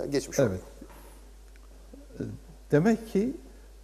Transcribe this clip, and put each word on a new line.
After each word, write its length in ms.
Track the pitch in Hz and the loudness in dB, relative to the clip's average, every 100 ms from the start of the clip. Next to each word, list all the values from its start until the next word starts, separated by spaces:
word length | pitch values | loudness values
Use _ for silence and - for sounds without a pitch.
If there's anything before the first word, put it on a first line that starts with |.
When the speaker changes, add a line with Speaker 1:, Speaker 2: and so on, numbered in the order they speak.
Speaker 1:
e, 40 | - | -2
geçmiş 320 | 175 - - | -2 -2 2
oldu. 100 | 120 | 2
Speaker 2:
Evet. 100 | 92 - - - - - - - - - - - - - - - - | 0 -10 -18 -20 -20 -20 -20 -20 -20 -20 -20 -20 -20 -20 -20 -16 -12
E, 40 | 110 104 - - - | -10 -12 -18 -20 2
demek 360 | 147 185 220 - | 4 6 2 0
ki 300 | 190 233 311 - - - - | -2 -2 -4 -12 -20 -20 -20